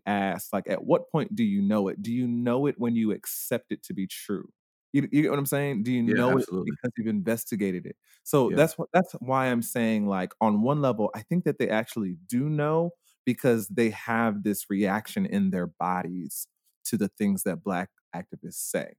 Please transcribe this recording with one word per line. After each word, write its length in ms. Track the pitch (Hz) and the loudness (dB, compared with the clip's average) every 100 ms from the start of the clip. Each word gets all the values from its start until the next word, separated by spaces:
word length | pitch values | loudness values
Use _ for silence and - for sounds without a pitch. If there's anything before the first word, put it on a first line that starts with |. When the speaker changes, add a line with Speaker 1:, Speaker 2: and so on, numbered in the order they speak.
| - | 0
Speaker 1:
asked, 460 | 101 98 90 - | 0 0 -2 -4
like, 160 | 101 - | -4 -2
"At 160 | 90 | -2
what 260 | 104 170 - | 2 2 2
point 240 | 160 123 107 | -4 -2 0
do 80 | |
you 180 | 113 101 | 0 2
know 260 | 98 107 98 | 2 2 0
it? 140 | - | -2
Do 100 | 104 | -4
you 140 | 120 123 | -2 0
know 380 | 120 120 120 143 | 0 0 2 0
it 100 | - | 0
when 180 | 120 117 | 0 2
you 160 | 110 | 0
accept 600 | 95 - - - 120 - | -2 -6 -10 -4 -4 -4
it 100 | 110 | -10
to 100 | - | -8
be 120 | 98 95 | -6 -6
true?" 420 | - - 95 - _ _ _ _ | -8 -8 -8 -8 _ _ _ _
You, 160 | 139 - | 0 2
you 100 | 139 | 2
get 80 | 151 | 2
what 80 | 143 | 2
I'm 80 | 139 | 0
saying? 360 | 143 143 123 | 0 0 -2
Do 80 | 113 | 0
you 100 | 127 | 0
Speaker 2:
Yeah, 120 | 117 107 | 2 2
Speaker 1:
know 200 | 123 131 | 4 2
it 80 | 113 | 0
Speaker 2:
absolutely. 300 | - - - | -4 -4 -4
Speaker 1:
because 100 | - - | -6 -4
you've 120 | 110 | -2
investigated 760 | 107 95 113 - 104 98 90 - | -2 0 -2 -2 -2 -2 -2 -8
it? 100 | - _ _ | -14 _ _
So 260 | - 147 120 | 0 2 4
Speaker 2:
Yeah. 60 | - | 4
Speaker 1:
that's 180 | 156 | 4
wh-, 160 | - - | 2 0
that's 200 | 175 185 | 2 2
why 320 | - 123 131 131 | -4 -2 2 2
I'm 160 | 120 | 0
saying, 440 | 113 123 113 110 104 | 0 0 0 2 2
like, 260 | 95 92 - | 0 -2 0
on 220 | 110 104 | 2 4
one 180 | 117 147 | 2 2
level, 280 | 139 113 104 | 2 2 0
I 80 | 113 | -2
think 220 | - 170 | -2 0
that 140 | 170 139 | 0 0
they 100 | 113 | 0
actually 480 | 110 117 - 98 87 92 | 0 0 -2 -4 -6 -4
do 200 | 123 143 | -2 0
know 440 | 151 147 160 170 - _ _ - | 0 0 2 0 -4 _ _ -4
because 420 | 120 135 117 101 | 0 2 2 2
they 220 | 104 113 | 0 0
have 540 | 104 - 113 117 104 | 0 -2 2 2 2
this 260 | 101 101 - | 0 -2 0
reaction 560 | 98 101 101 - - 95 | 0 2 0 -2 -2 0
in 240 | 98 95 | 2 2
their 160 | 92 87 | 0 -2
bodies 800 | - 87 92 87 92 80 - - _ _ _ - | -2 -2 -2 -4 -6 -8 -10 -12 _ _ _ -4
to 100 | 107 | 0
the 120 | 98 | 0
things 340 | - 104 98 | 0 0 0
that 180 | - 82 | 0 -4
Black 260 | 101 90 95 _ _ | -2 -4 -4 _ _
activists 400 | - - - - - | -12 -12 -12 -12 -10
say. 380 | - - - | -6 -4 -6